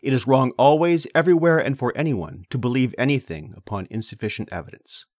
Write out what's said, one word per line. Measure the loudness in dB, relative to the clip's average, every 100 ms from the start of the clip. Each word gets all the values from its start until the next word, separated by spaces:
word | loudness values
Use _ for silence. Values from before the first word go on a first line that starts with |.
"It | 0
is | -2 2
wrong | 2 2
always, | 4 4 4 4 0 0
everywhere, | 0 4 4 4 2
and | 2 -2
for | -4
anyone | -2 -2 -2 -6 -12 -8
to | -4
believe | -2 0 0 0
anything | 0 0 -2 -12 -12
upon | -18 -10 -10 -8
insufficient | -8 -10 -8 -8 -8 -10
evidence." | -10 -12 -18 _ -20 -20